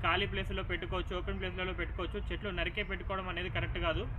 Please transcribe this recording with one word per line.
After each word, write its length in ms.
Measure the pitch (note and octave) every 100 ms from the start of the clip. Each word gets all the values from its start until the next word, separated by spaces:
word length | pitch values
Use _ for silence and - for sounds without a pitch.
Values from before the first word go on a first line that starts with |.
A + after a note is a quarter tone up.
ఖాళీ 220 | F3 F3+ G3+
ప్లేస్లో 380 | G3 F#3+ F#3+
పెట్టుకోవచ్చు, 540 | F3 F3 F3+ F#3 F3+ F#3
ఓపెన్ 220 | F#3 F#3+
ప్లేస్లలో 340 | F#3 F3+ F#3
పెట్టుకోవచ్చు. 480 | F3+ E3 - E3+ G3+ -
చెట్లు 180 | F3 G#3
నరికే 340 | F3+ E3+ G3
పెట్టుకోవడం 460 | G#3 F#3 F3+ F#3+ F#3
అనేది 200 | F3 F3+
కరెక్ట్ 300 | F3+ E3+ F3
కాదు. 280 | E3+ D#3+ A#3+